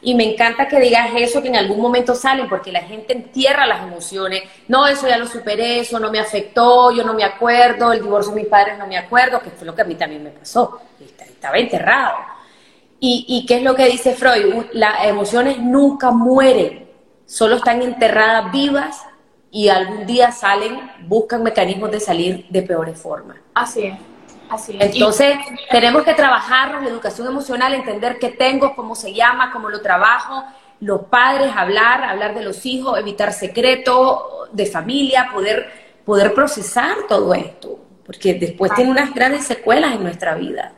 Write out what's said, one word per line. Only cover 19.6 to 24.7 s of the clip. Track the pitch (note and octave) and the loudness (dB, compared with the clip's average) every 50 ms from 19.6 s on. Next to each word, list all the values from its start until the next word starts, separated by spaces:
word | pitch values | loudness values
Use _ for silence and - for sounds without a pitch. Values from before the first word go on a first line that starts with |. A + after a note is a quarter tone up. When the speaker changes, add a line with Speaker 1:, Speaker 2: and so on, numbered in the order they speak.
| G#3 G3+ | 2 4
Speaker 1:
algún | F#3+ F#3 F#3+ F#3 G#3 G#3 G#3 | 4 4 0 -4 -6 -10 -6
día | F#3+ A#3+ B3 B3 A#3+ | -4 2 4 4 4
salen, | A#3+ - - G3 G3+ G3+ G#3+ A3 A#3+ C4 - - - - F3+ E3 | 2 0 0 0 0 0 -2 -4 -8 -10 -12 -16 -20 -20 -6 -2
buscan | G3 A3+ A3 - A#3+ A#3 | 0 0 0 0 -4 -2
mecanismos | A3+ A3+ A3 - F#3+ F3+ F#3+ F#3+ G#3 G#3 | -2 0 2 2 0 0 -2 -4 -6 -6
de | G#3+ G#3+ | -6 -6
salir | G#3 - F3 E3 F3 F3+ F#3 F3 - _ | -4 -2 -2 -2 0 -2 -4 -6 -10 _
de | F3+ F#3+ | -4 -4
peores | F#3 F3+ F3+ E3 D#3+ D#3+ E3 - | -2 -2 -4 -4 -4 -6 -8 -14
formas. | - E3+ D3+ - - - - - _ _ _ | -12 -12 -12 -12 -12 -18 -20 -20 _ _ _
Speaker 2:
Así | A3+ B3 B3 - A#3 G3+ F#3+ | -4 -4 -4 -6 -6 -8 -8
es. | F#3+ G3 - - - - - - - - - - | -8 -12 -18 -20 -20 -20 -20 -20 -20 -20 -14 -12
Así | A3+ A3 - - | -12 -12 -10 -12